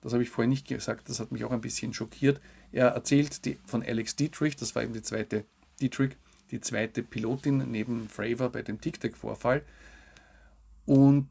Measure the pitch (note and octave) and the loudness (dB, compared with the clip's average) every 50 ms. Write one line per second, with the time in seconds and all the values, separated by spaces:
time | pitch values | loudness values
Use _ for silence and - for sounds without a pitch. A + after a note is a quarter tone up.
0 | - - A#2+ A#2+ A#2+ A#2+ - - A2+ A#2+ C3+ C3+ - - C3 A2+ - - A2+ - | -8 -2 0 0 0 0 0 0 2 2 2 0 -2 -6 -8 -6 -4 -6 -6 -6
1 | - - A#2+ - A2 - B2 A2+ A#2+ A#2+ B2+ A2+ A2 G#2+ - - - A2 - - | -8 -10 -8 -8 -8 -6 -6 -6 -4 -4 -4 -4 -4 -6 -6 -4 -6 -6 -4 -6
2 | A2+ A2 - - C3+ C#3 C#3 - - - - - - - - B2+ B2 A#2+ - A#2+ | -8 -8 -6 2 2 2 2 2 -2 -20 -20 -20 -20 -8 0 4 4 4 4 2
3 | - - C#3+ C#3+ D3 D3 - - - - - - - - - A#2 - - A2+ A2+ | 0 4 4 4 4 2 -4 -8 -6 -8 -8 -8 -10 -4 -4 -4 -2 -2 -4 -4
4 | A2 - - - C#3 D#3 - - D3+ D3+ C#3+ - A#2 - - A#2+ A#2 A#2 A2+ A2 | -4 -4 -4 -2 -2 -4 -2 -2 -2 -2 -2 -4 -8 -6 -4 -4 -4 -4 -6 -8
5 | G#2+ - A2 A2 G#2+ - A2 G#2+ G#2 _ _ _ _ _ _ - C#3 B2 - - | -8 -6 -4 -4 -4 -2 -2 -4 -4 _ _ _ _ _ _ -2 -2 -2 2 2
6 | C3+ C3+ - _ _ _ - _ _ - - G#2+ - - A#2+ G#2+ A2+ A2 - B2 | 0 0 0 _ _ _ -20 _ _ -12 -10 -8 -6 -4 -2 -2 -2 -2 -4 -6
7 | A2+ - - A2 A2 A2+ B2+ C3+ - D3 C#3 C3+ C3 B2 A#2 G#2+ G#2+ A#2+ A#2 A2+ | -8 -6 -6 -4 -2 -2 -2 -2 0 0 2 2 0 -2 -4 -4 -4 -2 -4 -6
8 | A2 G#2+ - - G#2 A2+ A#2+ A#2+ B2+ B2 - A2 - - G#2+ - - E3 - - | -6 -8 -8 -6 -4 -4 -2 -2 -2 -4 -4 -6 -6 -6 -8 -6 -6 -8 -8 -4
9 | - A2+ - - - A2 G#2+ - - B2 C3 D3 - - - - - - - - | -6 -6 -6 -6 -10 -10 -10 -2 0 2 2 2 0 -8 -20 -20 -20 -20 -20 -20
10 | - - - - _ _ _ - - - _ _ _ - - - - - C#3 C3+ | -20 -20 -20 -20 _ _ _ -20 -20 -20 _ _ _ -20 -20 -14 0 4 8 8
11 | C#3 C#3 C#3 C#3+ C#3 - | 10 10 8 6 4 0